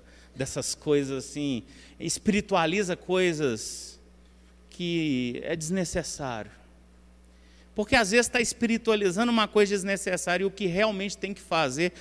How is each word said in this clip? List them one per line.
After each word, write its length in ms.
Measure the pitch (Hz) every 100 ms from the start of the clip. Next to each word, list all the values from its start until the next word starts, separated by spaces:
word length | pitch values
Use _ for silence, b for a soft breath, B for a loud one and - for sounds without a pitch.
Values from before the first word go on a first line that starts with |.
| B B B
dessas 400 | - 135 143 -
coisas 500 | - 151 143 135 135
assim, 380 | - 147 143 117 - B B B
espiritualiza 960 | 165 - 220 208 202 190 160 202 180 175
coisas 1040 | - 185 180 151 139 110 - - - - - - - - - - -
que 680 | - 175 165 156 127 123 123
é 100 | -
desnecessário. 960 | 165 156 190 170 180 - - 135 110 101 - - - - - - - b b b b b
Porque 200 | - 208
às 180 | 254 190
vezes 160 | 240 233
tá 120 | 247
espiritualizando 880 | 226 - 233 226 226 214 196 180 240
uma 160 | 226 208
coisa 280 | 208 202
desnecessária 720 | 202 196 196 196 180 180 180
e 20 | 190
o 40 |
que 160 | 196 190
realmente 520 | 180 220 190 196 -
tem 160 | 190
que 60 | 196
fazer. 520 | - 165 139 135 175 B